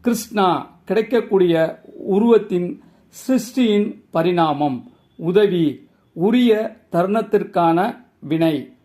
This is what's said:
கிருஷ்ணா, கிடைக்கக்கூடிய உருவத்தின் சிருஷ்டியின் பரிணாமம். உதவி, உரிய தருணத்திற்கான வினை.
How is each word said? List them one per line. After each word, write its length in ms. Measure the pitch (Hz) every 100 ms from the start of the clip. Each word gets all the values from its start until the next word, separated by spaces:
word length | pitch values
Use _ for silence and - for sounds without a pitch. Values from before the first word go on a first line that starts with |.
கிருஷ்ணா, 760 | - 233 - 208 190 151 - _
கிடைக்கக்கூடிய 960 | - 196 220 240 220 190 180 165 160 - - -
உருவத்தின் 840 | - 196 233 226 202 180 175 - - _ _
சிருஷ்டியின் 960 | - - 254 - - 240 208 208 - _
பரிணாமம். 800 | 165 170 175 160 143 147 123 - _ _ _
உதவி, 720 | 165 185 208 175 160 123 _ _ _
உரிய 640 | - 185 247 247 214 220 - _
தருணத்திற்கான 1120 | 170 185 214 220 208 202 190 170 165 208 - - _
வினை. 540 | 139 160 165 147 123 _